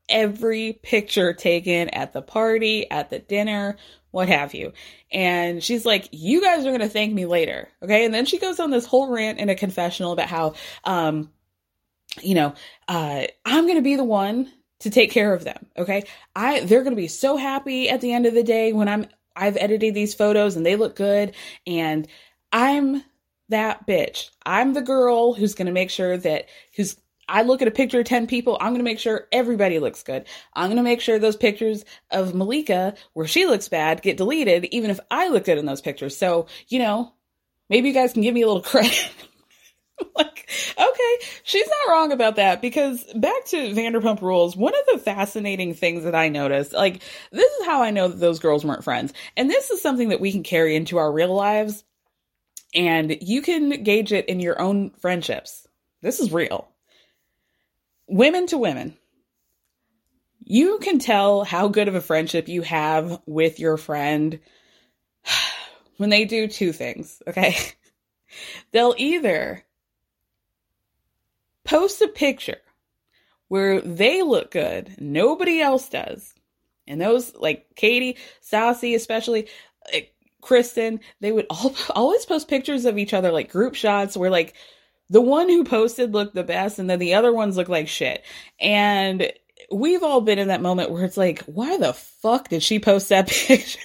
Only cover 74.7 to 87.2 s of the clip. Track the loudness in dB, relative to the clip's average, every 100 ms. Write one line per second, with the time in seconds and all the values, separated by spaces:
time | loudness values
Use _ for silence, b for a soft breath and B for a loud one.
74.7 | -6 -10 -12 -6 0 0 0 0 0 0
75.7 | 0 -2 -10 -10 -14 -18 _ _ _ _
76.7 | _ -12 -4 0 0 -2 -6 -4 -4 _
77.7 | -2 0 0 -2 -8 B B -4 0 0
78.7 | 0 -2 -2 -2 -4 -2 -4 -4 B B
79.7 | _ -8 -6 -6 _ _ _ 2 4 4
80.7 | -2 -4 -6 B _ -2 -2 -2 -2 -4
81.7 | -2 -4 0 2 2 0 -4 0 -2 -2
82.7 | -2 0 -2 -2 0 2 0 -2 0 -2
83.7 | 0 0 0 -2 -2 0 0 0 b b
84.7 | b b b 4 6 6 4 4 4 4
85.7 | 2 2 0 -2 0 -2 -4 -4 -2 -2
86.7 | -4 -2 0 2 4